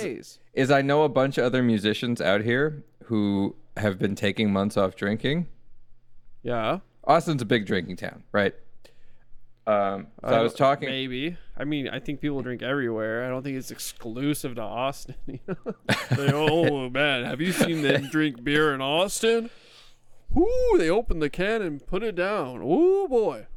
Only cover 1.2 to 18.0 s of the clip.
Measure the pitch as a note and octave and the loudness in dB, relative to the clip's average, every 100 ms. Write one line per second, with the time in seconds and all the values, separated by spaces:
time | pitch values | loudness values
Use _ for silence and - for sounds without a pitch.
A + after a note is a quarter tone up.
1.2 | C3+ C#3 B2 B2+ B2 A2 G#2+ G#2 B2 A#2+ | 2 2 2 4 4 4 2 0 -2 0
2.2 | D#2 G2+ A2 B2 D3+ D3 - - - A2 | 2 2 2 2 0 -4 -14 -14 -2 0
3.2 | G2+ G2 G2 - - - G2+ F#2 G#2 G2 | 2 2 0 -4 -14 -2 0 2 -2 0
4.2 | G2+ F#2+ G#2+ G2 G2+ G#2 F#2+ - G2+ A2 | -2 2 2 2 2 2 0 0 -2 -2
5.2 | C3 D#3+ E3 - - - - - - - | 0 -2 -4 -8 -16 -18 -18 -20 -18 -18
6.2 | - - A#2+ A#2+ A2 F3+ - _ - D#3+ | -16 -10 -6 -2 -2 -4 -6 _ 2 4
7.2 | E3+ D3 A2 A#2+ F#2+ G2 D#2+ F#2 F#2 - | 4 -2 2 2 2 -2 -2 -8 -10 -12
8.2 | - G#2 G2+ - - - - - - - | -2 2 2 0 -14 -16 -18 -18 -16 -16
9.2 | - - - - - G#2 G2 G2 - - | -16 -16 -16 -8 0 2 2 -4 -10 -8
10.2 | - A2+ A2+ - C#3 C#3+ C#3 C3 C3 B2+ | 0 2 2 2 2 2 -2 -6 -6 -4
11.2 | D#3 F3 - - C#3+ D3+ B2+ C3 - C#3 | -6 -8 -10 -8 -4 -4 -4 -6 -8 -4
12.2 | D3 C#3 B2+ A#2+ A#2+ C#3+ A#2+ A2 A2 A2+ | -4 -4 -4 -6 -4 -2 -2 -2 -2 -2
13.2 | B2+ C3 C#3 C3 - A2 - - D#3+ C3 | -4 -6 -6 -8 -8 -10 -12 -10 -10 -4
14.2 | C#3+ D3 C#3 A#2 G#2 A2 C3+ - - - | -2 -2 -4 -8 -8 -4 -4 -4 -10 -8
15.2 | - C3 - F3+ - - - - - C3 | -8 -8 -8 -10 -8 -8 -4 -4 0 0
16.2 | C#3 C#3+ D#3 D#3+ D#3 C#3+ B2+ B2+ D3 C3 | 2 2 4 4 2 0 -2 0 0 0
17.2 | B2+ C#3+ F3 F3+ F3 E3 C#3 C#3 | -2 -4 -2 2 0 2 2 2